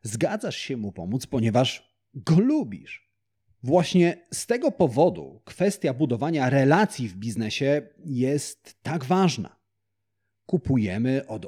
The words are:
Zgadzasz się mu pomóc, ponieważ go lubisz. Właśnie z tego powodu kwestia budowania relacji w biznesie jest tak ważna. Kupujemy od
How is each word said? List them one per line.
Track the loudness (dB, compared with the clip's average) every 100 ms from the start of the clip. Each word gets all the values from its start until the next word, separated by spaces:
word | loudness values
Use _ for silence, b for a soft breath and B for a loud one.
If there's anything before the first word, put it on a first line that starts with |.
Zgadzasz | -10 -4 -4 -4 -8 -10
się | -8 -8
mu | -8
pomóc, | -8 -6 -6 -4
ponieważ | -2 0 2 0 -4 _ _ _
go | -14 2 4
lubisz. | 4 2 -2 -10 -16 -20 _ _ _ _ _ _
Właśnie | 2 2 4 4 4 2 _
z | -12 -4
tego | 0 0
powodu | 2 0 4 2 2 -14 -18 -20
kwestia | -2 -2 0 -4
budowania | -2 -2 0 0 0 2
relacji | 4 6 6 4 0 -8
w | -6
biznesie | -8 -4 -4 -2 0 0 -2 _ -8
jest | -2 0 -2 -4 -16 -20 -14
tak | -8 -6 0
ważna. | 2 2 0 -10 _ _ _ _ _ _ _ _ _ -4
Kupujemy | -4 0 0 0 -2 -2 -2 -4
od | -12